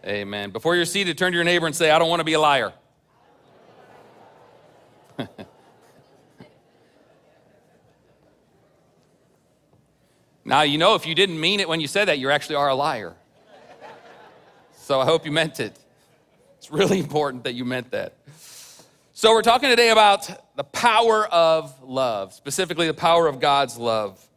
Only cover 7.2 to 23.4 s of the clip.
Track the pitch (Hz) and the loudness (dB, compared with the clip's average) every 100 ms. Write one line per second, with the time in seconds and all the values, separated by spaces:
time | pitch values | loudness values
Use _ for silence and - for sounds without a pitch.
7.2 | _ _ _ _ _ _ _ _ _ _ | _ _ _ _ _ _ _ _ _ _
8.2 | _ _ _ _ _ _ _ _ _ _ | _ _ _ _ _ _ _ _ _ _
9.2 | _ _ _ _ _ _ _ _ _ _ | _ _ _ _ _ _ _ _ _ _
10.2 | _ _ - 131 151 151 170 208 156 160 | _ _ -2 0 2 2 2 2 -2 -2
11.2 | 196 160 165 202 180 165 147 196 202 151 | -2 0 -4 -2 -4 -4 -4 -2 0 -2
12.2 | 131 143 - 147 143 135 147 131 90 90 | 0 -2 -2 -2 0 0 -2 -4 -10 -16
13.2 | _ _ _ - - - - - - - | _ _ _ -20 -20 -20 -20 -20 -20 -20
14.2 | - - _ _ _ _ - 135 131 160 | -20 -20 _ _ _ _ -4 0 2 0
15.2 | 160 151 160 - 110 - _ _ _ _ | -2 -4 -4 -4 -10 -10 _ _ _ _
16.2 | _ _ _ _ - 151 - 190 139 147 | _ _ _ _ -10 -2 0 0 -2 -2
17.2 | 143 127 123 123 123 127 123 101 95 _ | -4 -4 -10 -8 -6 -6 -6 -8 -8 _
18.2 | - 147 - - - - - _ _ - | -20 -20 -20 -20 -20 -20 -20 _ _ 0
19.2 | 220 226 214 240 269 240 233 220 208 202 | 4 4 4 2 2 4 4 6 6 4
20.2 | - 185 _ - 139 - 240 220 233 214 | -2 -18 _ -14 -12 -2 2 4 4 2
21.2 | 214 170 165 160 151 139 131 131 127 107 | 2 2 2 2 -2 -18 -8 -4 -2 -4
22.2 | 98 - - 139 180 160 165 156 170 170 | -8 -12 -12 -6 -6 -4 -4 -2 2 4
23.2 | 165 135 | 2 0